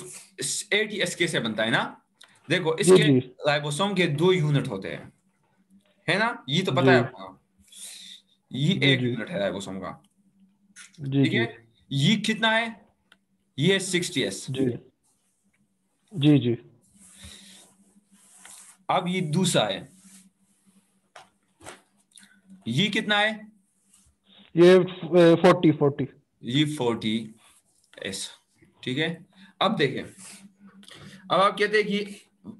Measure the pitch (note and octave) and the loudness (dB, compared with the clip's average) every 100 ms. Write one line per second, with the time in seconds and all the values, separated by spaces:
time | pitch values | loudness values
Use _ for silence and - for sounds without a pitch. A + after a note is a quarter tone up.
0 | - - - - D3 - - G3+ G#3+ G#3 | -8 -18 -20 -12 -8 -8 -2 -2 -2 -4
1 | F3 - E3+ D3+ A2+ G#2+ A2+ D3 A#3 - | -6 -2 -2 -2 -4 -2 0 0 -2 -10
2 | _ _ - _ - F3 D#3 D#3 E3+ F#3 | _ _ -20 _ -4 -2 -2 0 6 6
3 | D3+ C3 - - C#3+ D3 D3+ D3 G3 F#3 | 6 4 0 -6 -2 -2 -2 -4 -2 0
4 | E3+ D3 F3+ F#3 D3+ C#3+ B2 G2 F2+ D2 | -2 2 2 2 2 0 -2 -8 -10 -12
5 | - _ _ _ _ _ _ _ _ _ | -14 _ _ _ _ _ _ _ _ _
6 | - F#3 A3+ B3 - D3+ F#3 C3 C3 - | -4 -2 -2 -6 -4 -2 0 2 4 4
7 | A#2+ - F#2 - _ _ _ - - - | 2 -8 -18 -20 _ _ _ -20 -20 -20
8 | - - _ _ _ B2+ D3+ F#3+ C#3 C3 | -20 -20 _ _ _ -4 0 2 2 2
9 | B2 A2+ G#2 - G2 F2+ G2 F#2+ F2 C#2+ | 0 -6 -8 -6 -6 -6 -10 -10 -12 -14
10 | _ _ _ _ _ _ _ - - - | _ _ _ _ _ _ _ -20 -20 -14
11 | C#3 C#3 C3 G#3 A#2 - _ _ _ C#3 | -4 0 2 2 -2 -6 _ _ _ -2
12 | D3+ A3 G#3+ A3 A3+ A3 A#3 A3 _ _ | 2 2 0 -2 0 -2 -4 -10 _ _
13 | _ _ _ _ _ - D3 F#3+ - F3+ | _ _ _ _ _ -2 0 0 0 -4
14 | - - G2+ - - C3 C3 A#2 - _ | -4 -4 -4 -6 -10 -4 -4 -4 -14 _
15 | _ _ _ _ _ _ _ _ _ _ | _ _ _ _ _ _ _ _ _ _
16 | _ G3 C#3+ C#3+ A#2+ A#2 - _ _ _ | _ 0 4 4 2 -4 -8 _ _ _
17 | - - - - - - - _ _ _ | -20 -20 -20 -20 -20 -20 -20 _ _ _
18 | _ _ _ _ - - - _ - D#3+ | _ _ _ _ -20 -20 -20 _ -2 -2
19 | F3 F#3 D#3 D#3 F#3 D3 G#2+ F#2 - _ | 0 -4 -2 0 2 2 0 -4 -10 _
20 | - - _ _ _ _ _ _ _ _ | -20 -20 _ _ _ _ _ _ _ _
21 | _ - - _ _ _ - - _ _ | _ -20 -20 _ _ _ -20 -20 _ _
22 | _ _ - _ _ - - B2+ G#3 A3 | _ _ -20 _ _ -16 -6 -2 0 -2
23 | G#3+ G#3 G#3+ G#3+ - _ _ _ _ _ | 0 0 0 -2 -14 _ _ _ _ _
24 | _ _ _ - - D#3+ F3 F#3 F3+ - | _ _ _ -20 -8 6 8 8 4 -6
25 | D#3+ F3 E3+ E3 F3+ F3 E3 D3+ C#3+ C#3 | 0 6 6 8 6 6 4 4 0 0
26 | C3 - _ _ A2 C3 D3+ D3+ A#2+ A2 | -8 -10 _ _ -4 -2 -2 0 -2 -2
27 | A2 A2+ A2+ - _ _ _ _ _ - | -2 -4 -6 -18 _ _ _ _ _ -16
28 | - G2 - - _ _ _ _ - C3 | -12 -12 -14 -18 _ _ _ _ -8 -4
29 | D#3+ E3+ - _ - _ F#3+ F#3 C#3 A#2 | -4 -6 -16 _ -20 _ -2 0 -2 -2
30 | - - - - - _ - - - - | -12 -18 -20 -20 -20 _ -20 -20 -20 -20
31 | - - - E3 G3 G3 G#3 G#3+ G3+ G3+ | -20 -20 -2 2 2 0 0 0 0 -4
32 | G3+ - _ _ - - | -6 -12 _ _ -20 -18